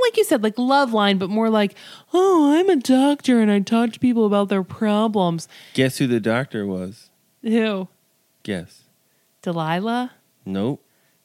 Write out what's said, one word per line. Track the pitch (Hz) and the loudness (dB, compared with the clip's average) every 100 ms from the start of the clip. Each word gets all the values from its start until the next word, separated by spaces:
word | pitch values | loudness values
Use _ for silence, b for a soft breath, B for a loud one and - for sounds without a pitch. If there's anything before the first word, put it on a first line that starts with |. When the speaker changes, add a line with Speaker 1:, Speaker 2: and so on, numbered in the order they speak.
| 494 | 2
Speaker 1:
like | 440 | 0
you | 415 | 0
said, | 285 | 0
like | 214 214 | 0 -2
Love | 247 277 269 | 0 2 2
Line, | 220 202 196 | 2 2 0
but | 185 | -2
more | 214 226 | -2 0
like, | 214 202 - B B _ | 2 0 -4 B B _
"Oh, | 339 392 359 285 | 0 2 4 4
I'm | 302 381 | 2 2
a | 330 | 0
doctor, | 240 254 277 294 - 240 | 2 2 2 0 0 2
and | 214 | 2
I | 202 | 2
talk | 190 226 240 | 0 0 -2
to | 220 | -2
people | 254 233 214 | -2 2 2
about | 202 202 | 2 0
their | 196 | -2
problems." | 185 - 214 208 220 208 175 165 - B B | -4 -4 -2 0 0 0 0 -2 -8 B B
Speaker 2:
Guess | - 131 - | -2 -2 0
who | 135 | 0
the | 120 | 0
doctor | 107 117 135 113 101 | 0 -2 -4 -6 -6
was? | 92 92 - _ _ _ _ | -6 -8 -14 _ _ _ _
Speaker 1:
Who? | 226 226 220 196 185 _ _ _ _ _ | -4 -2 -2 -4 -8 _ _ _ _ _
Speaker 2:
Guess. | - 95 80 _ _ _ _ _ _ _ | -8 -8 -8 _ _ _ _ _ _ _
Speaker 1:
Delilah? | - 170 156 170 214 240 247 - _ _ - | -8 -4 -4 -4 -2 -4 -6 -12 _ _ -8
Speaker 2:
Nope. | 95 110 147 _ _ _ _ | -4 -4 -6 _ _ _ _